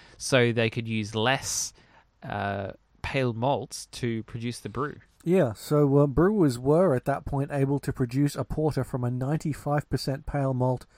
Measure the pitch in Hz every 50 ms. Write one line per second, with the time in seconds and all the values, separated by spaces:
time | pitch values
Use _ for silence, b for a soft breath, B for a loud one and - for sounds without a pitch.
0 | B B B B - - 139 127 120 120 110 117 113 110 - 123 117 113 113 110
1 | 107 104 113 110 110 123 135 131 - - - - - - - b b b b b
2 | b b _ _ - - - 101 101 101 101 101 98 95 - - _ _ _ _
3 | - - - 135 131 123 110 113 120 143 139 101 127 - - - - - - -
4 | 131 120 113 110 107 - - 117 117 120 117 - - 107 104 120 143 143 - -
5 | - _ _ _ - 165 180 190 147 113 101 - - - 151 147 147 139 139 143
6 | 147 143 123 147 170 202 220 208 165 139 120 120 127 139 151 170 196 175 131 123
7 | - 143 139 - - - 143 139 143 143 143 139 135 135 143 135 - 143 131 -
8 | 131 120 120 139 143 143 - 139 123 - - 156 156 151 127 135 123 - - 127
9 | 123 120 127 127 131 135 160 156 - 160 135 - - 147 147 151 - - 151 -
10 | - 147 135 147 - - - 143 135 135 131 123 127 127 127 123 - _ b